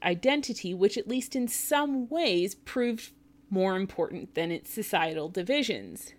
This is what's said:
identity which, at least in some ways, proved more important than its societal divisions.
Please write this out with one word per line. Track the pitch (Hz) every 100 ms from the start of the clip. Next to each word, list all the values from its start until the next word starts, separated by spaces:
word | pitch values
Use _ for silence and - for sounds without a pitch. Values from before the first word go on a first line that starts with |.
identity | 180 175 262 294 269 202 180
which, | 180 202 240
at | -
least | 254 254 262
in | 240
some | - - 294 294 269 240
ways, | 320 285 175 190 -
proved | - 254 240 226 - - _ - -
more | 190 190 185
important | 190 - - 180 185
than | 160 170
its | 165 -
societal | 220 202 175 160 160 160
divisions. | 185 185 285 226 120 95 - -